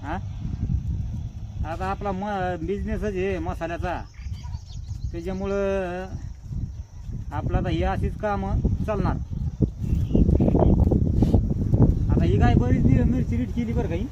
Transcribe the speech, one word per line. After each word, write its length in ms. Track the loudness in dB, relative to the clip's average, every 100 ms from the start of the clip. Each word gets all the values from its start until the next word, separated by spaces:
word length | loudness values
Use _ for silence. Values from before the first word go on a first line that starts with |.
हा? 140 | -6 -8 -6 -8 -6 -4 -2 -2 -2 -4 -4 -6 -8 -10 -10 -6 -6
आता 200 | -4 -4
आपला 260 | -4 -4
म-, 540 | -4 -4 -2 -2 -4 -4
बिझनेसच 380 | -4 -2 -2
आहे 360 | -2 -2 -2 -2
मसाल्याचा, 640 | -4 -6 -6 -6 -4 -6 -8 -12 -12 -10 -10 -10 -12 -14 -10 -8 -6
त्याच्यामुळं 960 | -6 -6 -4 -2 0 0 0 -2 -6 -8 -8 -10 -12 -8 -6 -6 -8 -14 -12 -10 -10 -6
आपलं 260 | -4 -2 -2
आता 120 | 0
ही 140 | 0
अशीच 340 | 0 0 -2 -2
कामं 420 | -2 -2 0 0 0 0 -2
चालणार. 300 | 0 0 -2 -4 -4 -4 0 -2 0 -2 0 2 4 6 6 4 4 4 6 4 4 2 4 4 4 2 0 0 4 6 4 4
आता 140 | 4
ही 160 | 4 6
काय 140 | 6 6
बरीच 280 | 6 4
दि-, 200 | 6 6
मिरची 340 | 4 2 0 0
नीट 120 | -2 -2
केली 180 | -2
बरं 140 | 0 0
का 80 | -2
ही. 100 | -4